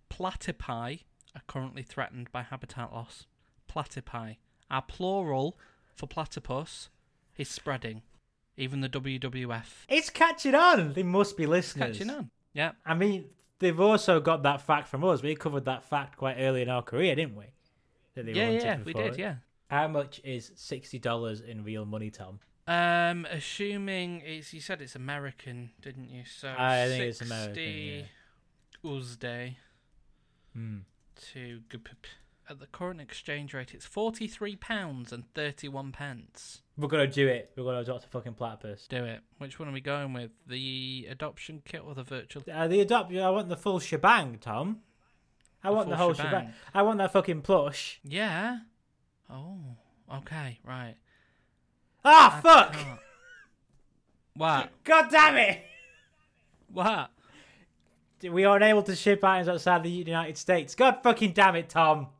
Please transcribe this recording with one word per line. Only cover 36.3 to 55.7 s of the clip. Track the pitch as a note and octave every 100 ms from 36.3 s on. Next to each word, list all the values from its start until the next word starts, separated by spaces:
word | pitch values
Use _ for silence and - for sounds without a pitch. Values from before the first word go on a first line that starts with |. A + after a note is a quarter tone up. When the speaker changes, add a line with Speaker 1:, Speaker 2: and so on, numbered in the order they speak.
| - - - _ -
Speaker 2:
We're | C#3+
gonna | D3+ C3+
do | C#3 C3+
it. | A#2+ - -
We're |
gonna | B2+ B2
adopt | A#2+ B2
a | -
fucking | B2 A#2+
platypus. | G#2+ A#2 A2 G#2+ G#2 -
Speaker 1:
Do | B2+
it. | A#2+ A2+ _ -
Which | C#3 -
one | D3+
are |
we | C3+
going | C#3 C#3+ C#3
with? | B2+ A2+ _ -
The | B2+ C3 C3 C3 C3 -
adoption | C3 D3+ - - D#3
kit | - D#3+
or | C3
the | C3
virtual? | B2+ C3 - C#3+ C#3+
Speaker 2:
Uh, | D#3+ E3
the | F#3+
adop-, | G3 A#3+ F3+ F#3
I | F#3
want | G3 F3
the | F3
full | G#3 F#3
shebang, | - D#3 F#3 A3+ C#3 A2+
Tom. | A#2+ A2 F3 A3 _ _ _ _ _ _ _ _
I | F#3+
Speaker 1:
The |
Speaker 2:
want | G#3+ F3+
the | E3+
Speaker 1:
full | F3
Speaker 2:
whole |
Speaker 1:
shebang. | D#3+ D3+
Speaker 2:
shebang. | F#3 A2+ - -
I | G3
want | G#3 G#3+
that | F#3+
fucking | G3 F#3 D#3+
plush. | C#3+ F#3 C#3+ C#3 - -
Speaker 1:
Yeah. | C#3 E3+ G#3+ E3 A3+ B3 A3+ _ _ _ _ _ -
Oh, | C3 D#3+ F#3+ C#3 A2+ _ _ - C3+
okay, | - D#3 C3+ A#2+
right. | - B2+ A#2+ - _ _ _ _ _ _ _ _ _ _
Speaker 2:
Ah, | C#4 D#4+ B3+ D3
Speaker 1:
I |
Speaker 2:
fuck! | E4 D4+ F#3+
Speaker 1:
can't. | - C#3+ B2 - - - - - _ _ _ _ _ _ _ _
What? | D3 D#3+ C#3 - -
Speaker 2:
God | - D#4+ D#4
damn | D4+ D#4 C4+
it! | G#3 - -